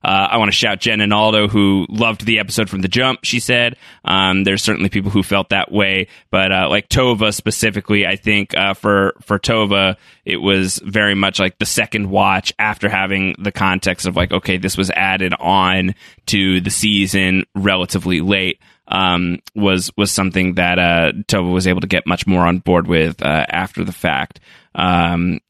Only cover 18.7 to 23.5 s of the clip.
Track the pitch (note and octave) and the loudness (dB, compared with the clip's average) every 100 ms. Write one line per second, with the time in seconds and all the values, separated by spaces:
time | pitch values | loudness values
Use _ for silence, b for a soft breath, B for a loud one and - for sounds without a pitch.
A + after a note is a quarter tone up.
18.7 | b - F#2 F#2 F2+ F2 F2+ - G#2+ G2+ | b -6 0 0 0 -2 -4 -8 -2 2
19.7 | F#2 F2+ - G2+ - F#2+ F#2 F#2 F2+ F2 | 2 -2 -2 -2 0 -2 0 0 0 0
20.7 | F2+ F2 E2+ E2 - - G2+ F2+ F2+ F#2 | 2 2 2 2 -2 -2 -2 0 0 0
21.7 | F2+ F2 F2+ - F2+ - F#2 F2 F2+ F2 | 0 0 -2 -2 -2 0 2 2 0 2
22.7 | F2 D#2+ E2+ D#2+ - C#2 D#2 - | 0 2 0 0 -2 -2 -2 -2